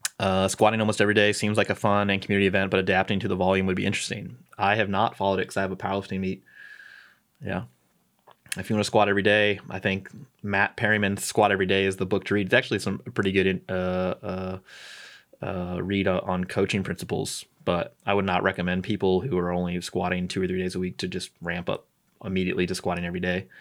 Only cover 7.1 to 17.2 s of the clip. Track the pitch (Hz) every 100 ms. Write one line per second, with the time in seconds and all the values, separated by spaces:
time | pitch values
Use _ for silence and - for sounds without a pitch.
7.1 | _ _ - 98 95 120 _ _ _ _
8.1 | _ _ - - 92 92 107 101 110 101
9.1 | 101 101 104 104 95 - 92 101 95 -
10.1 | 120 - _ 101 98 101 - 110 107 101
11.1 | 98 - - 101 98 95 98 98 95 92
12.1 | 101 - 104 92 131 - 104 98 101 -
13.1 | - 98 95 92 92 - 92 92 92 92
14.1 | - 104 92 92 95 - - - - -
15.1 | - _ - - 95 87 90 92 98 95
16.1 | 92 95 90 90 98 98 101 90 87 -
17.1 | 95